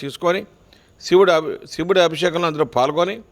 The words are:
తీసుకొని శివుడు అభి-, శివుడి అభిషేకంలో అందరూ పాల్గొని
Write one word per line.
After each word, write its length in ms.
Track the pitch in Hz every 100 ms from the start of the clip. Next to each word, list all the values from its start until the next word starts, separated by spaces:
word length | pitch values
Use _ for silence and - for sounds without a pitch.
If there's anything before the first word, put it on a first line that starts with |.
తీసుకొని 400 | 139 - 175 190 208 _ _ _ _ _ -
శివుడు 260 | 180 185 160
అభి-, 200 | 156 - -
శివుడి 280 | - 170 185 170
అభిషేకంలో 420 | 151 180 165 170
అందరూ 160 | 151 147 123
పాల్గొని 400 | 139 151 180 226 -